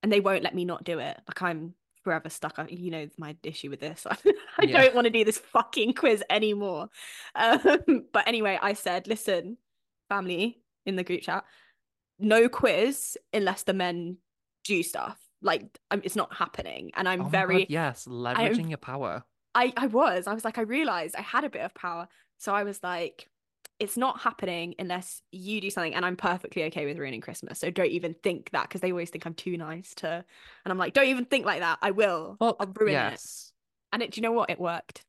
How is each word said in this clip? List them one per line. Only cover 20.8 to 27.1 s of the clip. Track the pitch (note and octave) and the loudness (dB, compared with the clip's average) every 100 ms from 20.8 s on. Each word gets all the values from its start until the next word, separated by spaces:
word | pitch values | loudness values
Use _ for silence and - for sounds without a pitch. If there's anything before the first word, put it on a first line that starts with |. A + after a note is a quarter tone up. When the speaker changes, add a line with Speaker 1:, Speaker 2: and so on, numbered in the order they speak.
| D#4 F3+ E3 - | 0 0 -4 -6
Speaker 1:
I | |
had | - A#3+ | -2 -2
a | C#4+ | -2
bit | - | -4
of | F3+ - | -8 -6
power. | F3+ E3+ F3 _ _ _ | -8 -8 -10 _ _ _
So | - G3+ | -2 -2
I | |
was | G3+ G3+ | -2 -6
like, | F3+ F3 E3+ - - _ _ _ - _ | -6 -4 -6 -10 -20 _ _ _ -20 _
"It's | G#3 - | -4 0
not | C4 - | 0 0
happening | B3 A3+ G3 E3+ E3+ - | -4 -2 -6 -4 -6 -8
unless | F#3 F3+ F3+ - _ | -6 -6 -8 -16 _
you | F#3 F#3 G#3+ | -14 -6 -4
do | G3 | -4
something." | G3+ E3 - | -4 -4 -2
And | F3+ | -2
I'm | F3+ | -2
perfectly | F3+ F3+ - - D#3 | -2 -2 -4 -4 -4
okay | D#3+ D3 | -4 -6
with | D#3+ | -6
ruining | C#3 | -8